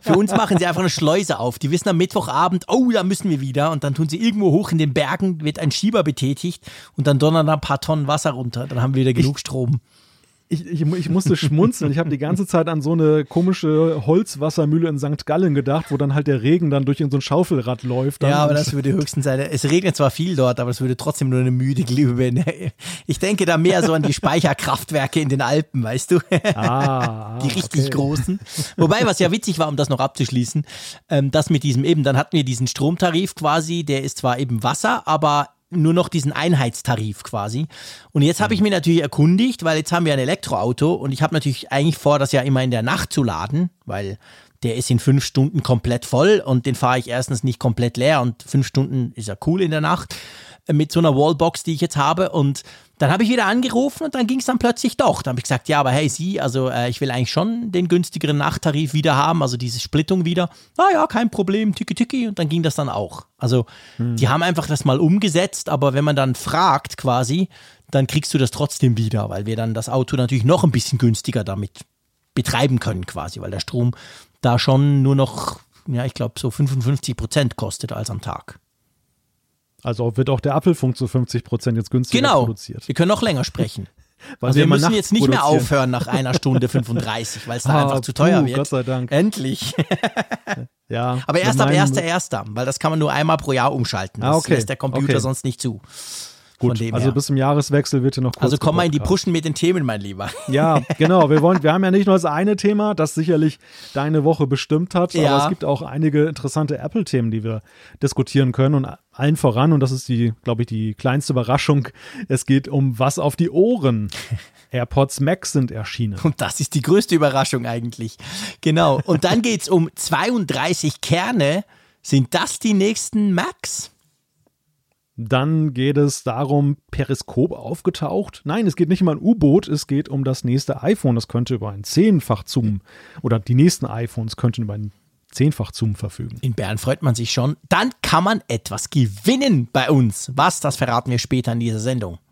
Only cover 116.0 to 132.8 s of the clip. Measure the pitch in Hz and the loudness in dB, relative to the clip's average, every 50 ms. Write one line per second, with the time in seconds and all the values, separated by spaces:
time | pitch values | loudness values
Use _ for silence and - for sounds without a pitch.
116 | 117 107 101 95 - 165 - - - - - - 143 - - 156 120 143 175 208 | -4 -4 -4 -2 -2 -2 -2 0 -4 -4 -4 -6 -8 -2 -2 -2 2 4 2 2
117 | - - 180 160 151 143 131 135 135 - - 127 120 117 117 120 117 120 117 - | 4 2 2 2 2 2 2 0 0 0 -2 -4 -4 -4 -6 -4 -6 -8 -8 -8
118 | 117 110 - _ - 139 170 190 208 202 - _ - 160 156 165 170 156 135 131 | -10 -10 -10 _ -16 -14 -12 -10 -10 -12 -12 _ 0 0 2 4 4 4 4 2
119 | - - 175 - - 180 208 233 220 240 220 185 - - 185 175 165 160 _ - | 2 0 0 2 2 2 2 2 2 0 -2 -2 0 2 2 2 2 2 _ -10
120 | - - 160 139 175 226 254 233 190 139 135 127 135 170 180 - - 151 - - | -4 -2 0 0 0 0 0 -2 -2 -2 -2 -2 0 -2 -2 0 -2 -4 -4 -4
121 | - - - 170 185 226 254 208 143 139 156 190 202 _ _ _ _ _ _ _ | -2 -2 0 0 0 0 0 2 2 2 0 -2 -4 _ _ _ _ _ _ _
122 | _ - - 139 127 - - - - - - - - 226 214 190 190 208 226 - | _ 2 2 2 2 2 0 -2 -2 -2 -6 -2 0 2 2 4 2 0 0 -2
123 | - - - 214 208 202 180 175 190 - 480 _ - - - - - - _ _ | -6 -4 -2 0 2 2 2 0 -2 -4 -8 _ -12 -10 -10 -10 -10 -14 _ _
124 | _ _ _ _ _ _ _ _ _ _ _ _ _ _ _ _ _ _ _ _ | _ _ _ _ _ _ _ _ _ _ _ _ _ _ _ _ _ _ _ _
125 | _ _ _ - 117 107 135 127 135 151 160 160 156 151 127 127 131 139 143 143 | _ _ _ -12 -4 -2 0 0 2 2 2 2 0 0 0 0 0 2 2 4
126 | 147 143 - - - 127 113 120 147 135 147 143 143 143 143 _ _ _ - - | 2 2 0 -2 -6 -6 -4 -4 -2 2 2 2 4 2 0 _ _ _ -4 -4
127 | 135 - 135 - - - - 123 127 - - - - - 165 - - 185 - - | -2 -2 -4 -6 -6 -6 0 0 0 0 -2 -8 -8 -10 -10 -2 -2 -4 -2 -2
128 | 156 143 175 190 202 - - - _ 143 156 214 226 185 143 - 175 151 190 - | -6 -4 -2 -4 -4 -6 -10 -12 _ -4 -2 0 0 0 2 0 2 2 2 2
129 | 190 175 151 - - 202 233 220 151 143 139 185 - - 151 147 - - 139 139 | 2 2 0 0 2 2 2 4 4 6 6 4 2 2 -4 -4 -2 -2 -2 -2
130 | 151 - 139 139 135 131 131 - - 123 123 135 - - 135 139 - 156 220 - | -2 -2 -4 -2 -2 -2 -2 -2 -2 0 0 0 0 -4 -6 -2 0 0 0 2
131 | - 135 120 117 110 _ - 120 120 - 131 107 107 104 101 101 104 - - - | 2 0 0 0 -2 _ -2 -2 -2 -2 -4 -4 -4 -8 -10 -10 -10 -2 2 4
132 | 190 220 202 156 - - 120 95 - - - 135 117 107 104 95 | 4 6 4 2 2 0 -4 -4 -4 -4 -2 0 0 0 -2 -2